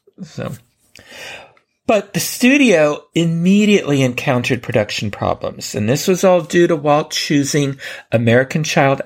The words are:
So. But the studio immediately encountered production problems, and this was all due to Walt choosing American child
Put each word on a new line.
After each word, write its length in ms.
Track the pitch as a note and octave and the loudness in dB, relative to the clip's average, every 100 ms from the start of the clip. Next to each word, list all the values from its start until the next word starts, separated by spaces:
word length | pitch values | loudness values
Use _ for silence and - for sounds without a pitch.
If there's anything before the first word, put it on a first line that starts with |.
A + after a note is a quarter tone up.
| _ - | _ -20
So. 300 | - - A#2+ - _ _ _ - - - - - - _ _ _ - | -18 -12 -12 -12 _ _ _ -20 -20 -20 -18 -18 -20 _ _ _ -2
But 260 | A3 - | -2 -2
the 60 | E3+ | -6
studio 840 | - - B3 D4 B3+ E3+ D3+ D3 - D#3+ | -6 0 2 4 4 4 2 -2 -4 -2
immediately 880 | E3+ E3 F3 G3+ G#3 G3 - C#3+ | -2 0 2 4 4 2 2 0
encountered 580 | B2+ B2 - B2 B2 A#2+ | 0 -2 -2 -2 -2 -4
production 480 | - A2+ G#2 - G#2 | -2 -2 -2 -6 -8
problems, 640 | - G2 F2 - - - | -4 -4 -4 -6 -10 -10
and 160 | - G#2+ | -4 -2
this 180 | D3 - | -2 0
was 160 | F3+ | 2
all 180 | F#3+ F3+ | 4 2
due 260 | D#3+ F3 E3+ | 2 2 2
to 80 | E3 | 2
Walt 340 | D3 D3 D#3 | 2 0 0
choosing 680 | - - D3 C3+ D#3 C#3 C3+ - - - | -6 0 0 0 0 -2 -4 -12 -18 -4
American 520 | A2+ A#2 A#2 C3 E3 | 0 4 4 2 -2
child 380 | D3+ - C#3 C3+ | -2 2 2 2